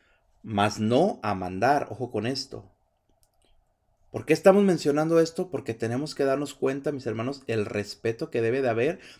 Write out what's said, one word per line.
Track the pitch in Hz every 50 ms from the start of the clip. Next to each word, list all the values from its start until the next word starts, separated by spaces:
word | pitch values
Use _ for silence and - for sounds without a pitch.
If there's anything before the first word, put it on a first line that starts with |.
| _ _ _ _ _ _ _ _
mas | - - 110 101 104 107 104 107
no | 107 110 120 139 175 208 - -
a | - 107 101
mandar. | 92 90 90 92 92 110 131 147 143 - -
Ojo | 110 110 123 -
con | - 107 104
esto. | 120 135 - - - - - - - _ _ _ _ _ _ _ _ _ _ _ _ _ _ _ _ _ _ _ _ _ _ _ _ _ _ _ _
¿Por | - - -
qué | - 156
estamos | 151 - 202 190 202 202
mencionando | 190 175 156 - 151 139 151 156 160 165 165
esto? | 165 165 - - 185 180
Porque | - - - - 113
tenemos | - 113 113 117 127 151 151 -
que | - 143
darnos | 135 135 139 147 139 -
cuenta, | - 135 135 135 143 139 156
mis | 147 135 -
hermanos, | 120 107 113 113 127 139 135 -
el | - 113 110 101 101
respeto | 104 104 101 - - - - 117 113 - 160 151
que | - 123
debe | 113 113 123 135 135
de | 123
haber | 113 113 120 151 180 - - - -